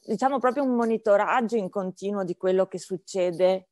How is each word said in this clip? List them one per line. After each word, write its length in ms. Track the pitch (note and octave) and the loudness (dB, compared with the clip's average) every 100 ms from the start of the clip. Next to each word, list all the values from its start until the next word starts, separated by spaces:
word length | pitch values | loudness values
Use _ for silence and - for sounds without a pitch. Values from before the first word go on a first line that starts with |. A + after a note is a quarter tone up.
diciamo, 360 | - G3+ C4 C#4 | -6 -2 0 0
proprio 260 | B3 B3 | 0 0
un 100 | C4+ | 0
monitoraggio 840 | B3 A3+ A3+ A3 G3+ F#3+ A3+ A3+ A#3 | 0 0 0 4 4 4 0 0 -2
in 140 | F3+ | -4
continuo 540 | G#3 F#3 F3+ G3 G3+ | -4 -6 -6 -6 -4
di 120 | F#3 F3 | -4 -2
quello 300 | F#3 F#3 F#3+ | 0 2 0
che 120 | F#3 | -4
succede, 920 | - F#3 - G3 F3+ E3 F#3 F#3 F#3 | -8 -10 -6 -2 -2 2 2 2 -4